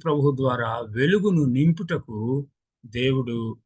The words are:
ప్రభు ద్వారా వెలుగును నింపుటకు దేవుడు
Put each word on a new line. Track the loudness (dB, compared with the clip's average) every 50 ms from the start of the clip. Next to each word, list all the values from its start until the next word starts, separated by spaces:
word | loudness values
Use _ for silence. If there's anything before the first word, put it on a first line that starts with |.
| -2
ప్రభు | -2 0 2 2 2 2
ద్వారా | 2 0 0 0 0 -2 -4 -4 -6
వెలుగును | -6 -6 -2 0 2 2 4 2 2 2 2 2 2
నింపుటకు | 2 2 4 4 2 2 0 -2 -4 -4 -4 -6 -6 -8 -6 -4 -2 -2 -2 -4 -6 _ _ _ _ _ _ -20
దేవుడు | -10 -6 -2 0 2 2 0 0 -2 -4 -4 -4 -6 -8 -10 _